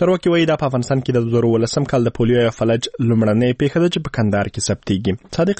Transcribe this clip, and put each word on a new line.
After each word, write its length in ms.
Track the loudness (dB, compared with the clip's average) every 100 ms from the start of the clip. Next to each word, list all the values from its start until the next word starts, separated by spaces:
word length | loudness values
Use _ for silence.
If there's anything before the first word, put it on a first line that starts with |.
چارواکي 280 | 0 2 2
وایي 120 | 2 2
دا 40 | 0
په 40 | -2
افغانستان 280 | -2 -2 -2
کې 60 | 0 0
د 20 | 0
دوه 60 | 2
زره 100 | 2
اوولسم 340 | 2 0 -2 0
کال 120 | 0 0
د 20 | 0
پولیو 200 | 2 2
یوه 140 | 2 0
فلج 220 | 0 0 -4 -4
لومړنۍ 560 | 0 2 2 2 0 0
پېښه 180 | -2 0
ده 60 | 0
چې 60 | -2 -6
په 40 | -2
کندهار 280 | 0 0 -2
کې 80 | -6 -6
ثبتېږي. 440 | -6 -2 -2 -2 -4 -6 -2
صادق 200 | -2 0